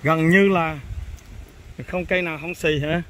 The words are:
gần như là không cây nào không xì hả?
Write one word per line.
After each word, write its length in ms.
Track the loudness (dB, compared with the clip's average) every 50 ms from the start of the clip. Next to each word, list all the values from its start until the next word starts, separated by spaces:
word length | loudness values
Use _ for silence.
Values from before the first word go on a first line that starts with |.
gần 280 | 2 2 2 4 4 6
như 180 | 6 6 6 6
là 300 | 4 2 0 -2 -4 -8 -10 -10 -10 -10 -10 -12 -14 -16 -18 -20 -18 -18 -18 -20 -20 -20 -20 -18 -14 -14 -10
không 200 | -6 -6 -6 -4
cây 160 | -2 -2 -2
nào 160 | -2 -4 -6 -8
không 140 | -10 -10 -8
xì 240 | -2 0 0 0 0
hả? 240 | 0 0 -2 -2 -4